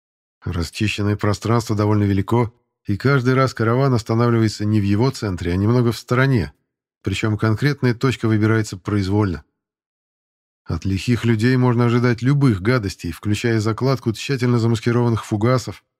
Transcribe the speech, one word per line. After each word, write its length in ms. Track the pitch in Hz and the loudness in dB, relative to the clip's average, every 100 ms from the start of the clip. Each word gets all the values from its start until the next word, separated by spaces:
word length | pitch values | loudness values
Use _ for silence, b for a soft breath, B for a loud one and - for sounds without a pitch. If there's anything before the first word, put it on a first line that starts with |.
| _ _ _ _ | _ _ _ _
Расчищенное 720 | - 87 80 - 107 - 101 101 | -8 -6 -6 -4 -4 -2 -2 -2
пространство 580 | 104 101 107 117 110 104 | -2 -2 0 0 0 0
довольно 280 | 104 104 | 2 2
велико, 480 | 101 98 95 120 113 - _ _ - | 2 0 0 0 0 -6 _ _ -6
и 100 | 101 | -2
каждый 380 | 131 139 123 | 0 2 2
раз 180 | 131 131 | 2 2
караван 420 | - 113 123 135 | 0 0 2 2
останавливается 680 | 120 - 113 120 117 110 - | 0 0 2 2 4 2 0
не 160 | 104 107 | 0 0
в 40 | |
его 260 | 101 101 127 | 2 2 0
центре, 420 | - 107 87 87 | -2 -6 -4 -2
а 40 | 92 | 0
немного 360 | 104 123 120 | 2 2 2
в 60 | 113 | -2
стороне, 540 | - 123 135 120 73 - _ _ _ _ | -2 2 2 2 -2 -8 _ _ _ _
причем 340 | - 92 110 104 | -6 -2 -2 0
конкретная 580 | 110 107 143 143 127 | 0 0 -2 0 0
точка 340 | 117 131 - 113 | 0 -2 0 0
выбирается 480 | 107 107 113 107 92 | 2 2 2 -2 -8
произвольно. 680 | - 104 95 104 101 85 - _ _ _ _ _ _ _ _ _ _ _ | -4 -2 0 0 0 -4 -12 _ _ _ _ _ _ _ _ _ _ _
От 200 | - 85 | -10 -6
лихих 400 | 95 95 - 113 | -4 -4 -2 0
людей 320 | 117 110 123 127 | 0 2 2 2
можно 300 | 123 120 120 | 2 2 2
ожидать 360 | 120 123 110 | 2 2 0
любых 380 | 123 143 139 92 | 0 2 2 0
гадостей, 520 | 101 127 98 - 87 | 0 -2 -2 -8 -10
включая 480 | - 104 104 120 113 | -6 -4 -2 0 0
закладку 520 | 107 107 131 131 120 | -2 -2 -2 -2 -4
тщательно 460 | 107 - 107 123 120 | -6 -6 -2 0 0
замаскированных 640 | 117 113 120 120 120 110 | 0 0 0 0 0 -2
фугасов, 600 | - 104 117 127 - - _ | -4 -2 0 0 -4 -14 _